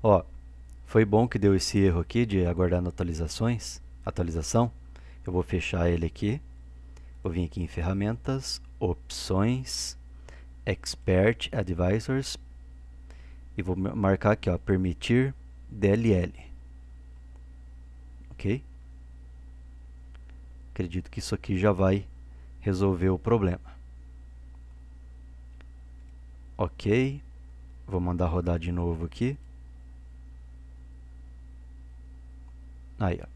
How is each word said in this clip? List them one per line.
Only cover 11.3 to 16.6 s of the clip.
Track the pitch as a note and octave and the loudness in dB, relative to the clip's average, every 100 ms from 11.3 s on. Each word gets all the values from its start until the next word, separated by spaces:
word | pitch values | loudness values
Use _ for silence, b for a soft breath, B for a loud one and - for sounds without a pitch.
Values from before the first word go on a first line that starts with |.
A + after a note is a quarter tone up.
| A#2 - | 4 -2
advisors | C3 F#2 E2+ F2+ G#2+ A2 C3+ C3+ - - - - - - - - b b b b - | -2 0 2 4 2 2 -2 -2 -8 -12 -16 -16 -16 -16 -16 -16 b b b b -6
e | |
vou | F2+ F#2 | -2 0
ma-, | F#2 - | 0 4
marcar | G2 G2 G#2 | 6 6 6
aqui, | G#2+ - | 6 4
ó, | F2+ | 0
permitir | - F#2+ F#2 D#2+ - A#2+ C3+ C3 - - - | 4 4 4 0 4 4 4 -2 -14 -16 -14
D | A2 G2 | 2 6
L | G#2 A#2 | 6 6
L. | F#2 F2 - - - | 6 4 -4 -16 -16